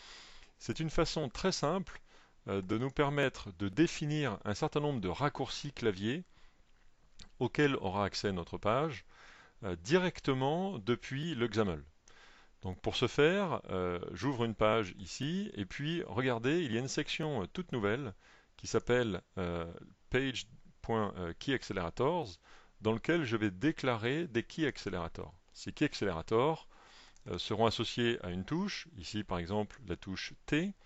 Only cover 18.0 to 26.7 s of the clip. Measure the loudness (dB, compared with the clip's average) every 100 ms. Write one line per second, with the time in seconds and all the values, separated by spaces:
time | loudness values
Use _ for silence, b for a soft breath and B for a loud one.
18 | -2 -10 B B B -14 -2 0 4 4
19 | 4 0 -4 -4 -2 -2 -4 -10 -16 -20
20 | -2 0 0 -2 -8 -14 -20 -12 -2 0
21 | 0 -2 -6 -4 0 0 0 -2 -2 2
22 | 2 2 -4 -10 B B B -2 0 2
23 | 2 2 2 2 2 2 0 2 0 0
24 | 0 0 0 -2 -2 0 -2 -2 -4 -4
25 | -4 -6 -10 -14 _ -12 -10 0 0 2
26 | 0 0 2 4 4 2 -6